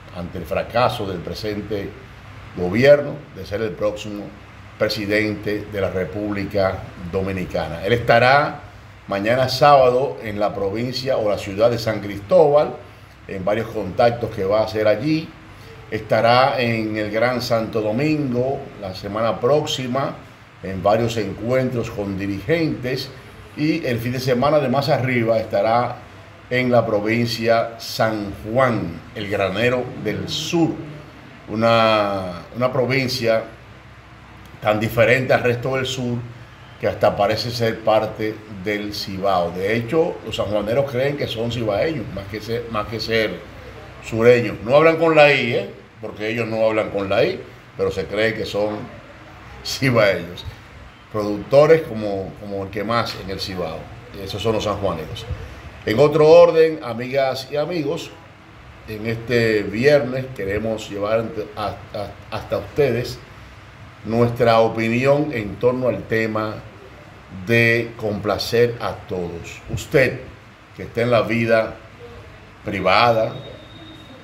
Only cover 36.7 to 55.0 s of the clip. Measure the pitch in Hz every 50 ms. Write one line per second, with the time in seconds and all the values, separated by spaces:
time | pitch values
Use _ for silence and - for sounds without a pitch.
36.7 | - - 117 104 95 - - 104 90 - 101 101 110 - - 123 117 - 117 113
37.7 | 107 - - 110 107 110 107 95 - - 110 110 110 - - - 104 95 90 107
38.7 | 104 104 104 101 98 - - 104 95 95 92 98 95 90 85 85 85 90 95 101
39.7 | 113 120 120 117 165 160 165 180 - - - 110 107 - 104 98 104 104 101 104
40.7 | 120 139 139 120 120 123 135 143 147 139 127 110 - 107 117 120 120 123 113 104
41.7 | 101 104 139 165 160 127 101 - 92 95 98 - 110 107 - 117 113 - - 110
42.7 | 113 107 104 - 117 110 - 110 113 113 110 98 90 87 - - - - - -
43.7 | - - - - - - - - 117 113 113 123 123 117 107 101 90 - 92 113
44.7 | 135 151 160 165 165 160 165 165 156 151 147 147 143 131 120 117 117 - 196 -
45.7 | - - - - - - 110 107 92 98 107 110 113 120 117 110 113 110 110 113
46.7 | 110 110 98 90 95 101 98 92 101 113 139 - - - - - - - - -
47.7 | - - 98 92 - 95 92 - 101 104 110 110 107 110 98 - - 101 104 107
48.7 | 107 107 - - - - - - - - - - - - - - - - - -
49.7 | - - 131 135 120 113 104 98 92 90 85 85 87 - - - - - - -
50.7 | - - - - - - - - - 107 104 104 104 98 101 - 139 139 151 151
51.7 | 165 156 160 - 110 110 107 101 98 98 95 82 73 - 107 101 98 98 98 95
52.7 | 98 107 101 - 117 117 110 - - 110 95 92 95 90 - 98 92 90 85 80
53.7 | 82 82 - - - - - - - 98 95 92 - 98 95 113 110 104 90 107
54.7 | 98 92 98 95 85 80